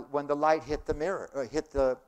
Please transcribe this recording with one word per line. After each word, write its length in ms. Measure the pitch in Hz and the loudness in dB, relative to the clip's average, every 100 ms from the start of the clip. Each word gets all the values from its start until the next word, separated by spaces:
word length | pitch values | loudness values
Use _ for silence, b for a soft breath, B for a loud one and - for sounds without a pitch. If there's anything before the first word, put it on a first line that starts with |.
| - | -2
when 160 | 143 143 | -4 0
the 80 | 147 | 2
light 280 | 156 160 | 4 2
hit 220 | 143 147 - | 0 -6 -4
the 80 | |
mirror, 360 | 147 170 170 - | -2 -2 -4 -6
or 120 | 139 120 | -6 -4
hit 260 | 151 - | -4 -2
the, 260 | 139 131 127 | 2 2 0